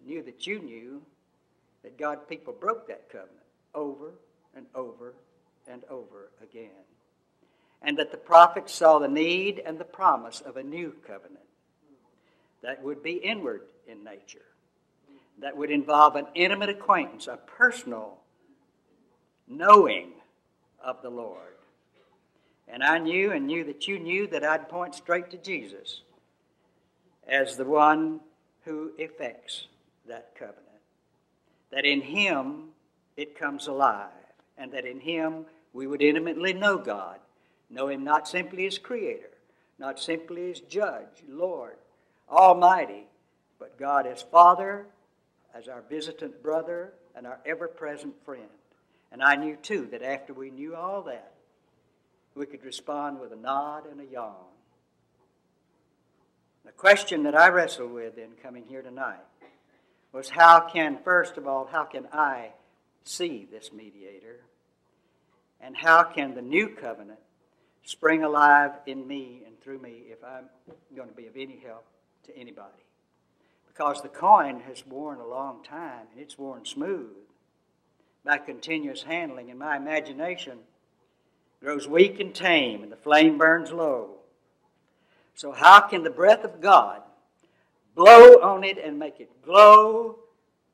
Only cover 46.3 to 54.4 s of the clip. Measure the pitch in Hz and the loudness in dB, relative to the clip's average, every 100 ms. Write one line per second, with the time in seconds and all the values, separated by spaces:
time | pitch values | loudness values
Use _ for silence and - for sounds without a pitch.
46.3 | - 151 156 165 175 185 - _ 120 123 | -12 -6 -6 -6 -10 -14 -20 _ -20 -20
47.3 | 127 143 165 165 - 151 147 147 - - | -16 -12 -12 -12 -14 -14 -14 -16 -20 -20
48.3 | 131 107 _ _ _ _ _ _ 120 135 | -20 -20 _ _ _ _ _ _ -4 -2
49.3 | 143 151 151 - 202 120 120 127 135 139 | -2 -6 -12 -10 -10 -10 -12 -12 -12 -14
50.3 | 131 135 131 151 165 180 196 160 120 98 | -20 -18 -18 -18 -14 -12 -12 -14 -18 -20
51.3 | _ _ _ _ _ _ _ _ _ _ | _ _ _ _ _ _ _ _ _ _
52.3 | - 143 143 135 120 - 147 143 139 120 | -18 -16 -16 -20 -18 -12 -10 -10 -12 -18
53.3 | 110 120 139 147 151 151 143 139 127 113 | -14 -8 -8 -8 -12 -18 -20 -18 -16 -16
54.3 | 95 | -18